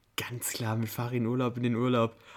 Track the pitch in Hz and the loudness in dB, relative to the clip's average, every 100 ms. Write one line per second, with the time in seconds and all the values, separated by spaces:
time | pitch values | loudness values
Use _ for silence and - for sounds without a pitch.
0 | _ - - 120 - - 113 110 113 - | _ -6 -6 -6 -6 -4 -2 0 -2 -2
1 | 120 123 113 127 123 120 120 113 127 123 | -2 0 0 2 0 0 0 2 4 4
2 | 113 - - | 2 -2 -20